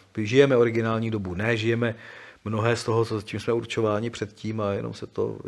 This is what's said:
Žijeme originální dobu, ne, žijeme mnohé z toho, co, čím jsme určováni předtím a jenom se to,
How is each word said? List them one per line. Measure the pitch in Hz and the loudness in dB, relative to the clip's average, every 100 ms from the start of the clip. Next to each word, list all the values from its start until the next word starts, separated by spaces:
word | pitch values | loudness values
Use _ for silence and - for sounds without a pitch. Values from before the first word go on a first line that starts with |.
| - - | -10 -6
Žijeme | 107 127 139 127 | 4 6 8 6
originální | 117 113 113 113 113 | 4 2 0 0 -2
dobu, | 110 95 | -2 -4
ne, | 87 110 117 | -2 0 0
žijeme | 110 117 117 107 - - - - | 0 0 0 -4 -12 -20 -20 -12
mnohé | 104 107 113 117 | -4 0 2 2
z | |
toho, | - 113 | 0 0
co, | 110 110 | 0 -2
čím | 101 107 | -6 -6
jsme | - | -2
určováni | 117 113 - 110 104 117 | -2 -2 -2 0 0 -4
předtím | 117 104 - 107 110 | -6 -10 -8 -8 -4
a | 104 | -2
jenom | 101 113 | -2 -6
se | 107 - | -10 -10
to, | - 104 - | -4 -4 -6